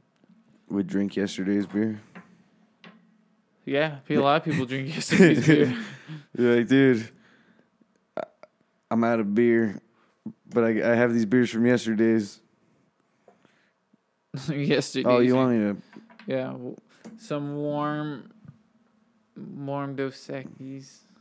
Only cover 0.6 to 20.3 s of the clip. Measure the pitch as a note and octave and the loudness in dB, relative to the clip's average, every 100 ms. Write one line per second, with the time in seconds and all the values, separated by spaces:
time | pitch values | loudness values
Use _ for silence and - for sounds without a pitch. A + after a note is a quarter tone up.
0.6 | - G2 F2 G2 G2+ G2 G2 - F#2+ G2+ | -6 -4 -2 -2 -2 -2 -4 -4 -2 -2
1.6 | F#2 G2+ A2 G#2+ - - - _ _ _ | -2 -2 -2 -4 -14 -20 -20 _ _ _
2.6 | _ _ - _ _ _ _ _ _ _ | _ _ -20 _ _ _ _ _ _ _
3.6 | - C#3 D#3 C#3+ - D3 C#3 D#3 E3 D3+ | -4 -2 -2 -4 -4 0 2 2 0 -4
4.6 | B2 C3+ C3+ D#3+ - - F3+ A#2+ D3 D3 | -4 -6 -8 -8 0 6 6 6 4 4
5.6 | C3 A#2+ G#2+ - - D#3 - - A#2+ A#2+ | 4 -2 -10 -16 -18 -18 -10 0 2 2
6.6 | A2+ C3+ C3+ A#2 A2+ _ _ _ _ _ | 4 4 6 4 -2 _ _ _ _ _
7.6 | _ _ _ _ _ - - _ - _ | _ _ _ _ _ -12 -12 _ -20 _
8.6 | _ _ - A2+ A#2 A#2 G2+ G#2 A#2+ A#2 | _ _ -4 0 0 0 0 2 4 4
9.6 | A2+ F#2 _ _ _ _ A2 - - A#2+ | 0 -4 _ _ _ _ -18 -18 -4 0
10.6 | A2+ G#2+ A2+ A#2 B2 A#2 G#2+ B2+ A#2 A2+ | 2 2 2 4 4 2 2 2 2 2
11.6 | A#2+ B2 A2 G#2+ A2+ A2 G2+ - _ _ | 2 2 0 0 2 2 -2 -10 _ _
12.6 | _ _ _ _ _ _ _ _ _ _ | _ _ _ _ _ _ _ _ _ _
13.6 | _ _ _ _ _ _ _ C3 C#3+ C#3+ | _ _ _ _ _ _ _ -14 -8 -4
14.6 | D3 C#3 - C3+ A#2+ B2 B2+ B2+ C3 A#2 | 0 0 -2 -2 2 4 4 4 2 2
15.6 | G#2 F#2+ - - - - - C3 C3 C3 | 0 -4 -10 -20 -20 -16 -8 -6 -6 -10
16.6 | B2 - _ _ - - - D3 C#3+ D3 | -14 -16 _ _ -20 -18 -10 -8 -8 -8
17.6 | D3 D3 D3 D3+ D3+ C3+ - _ - - | -6 -4 -4 -6 -8 -10 -16 _ -20 -20
18.6 | _ _ _ _ _ _ _ - C3 C3 | _ _ _ _ _ _ _ -20 -16 -12
19.6 | C#3 C#3+ C#3 C3+ C3+ C3+ - | -8 -8 -8 -6 -8 -10 -14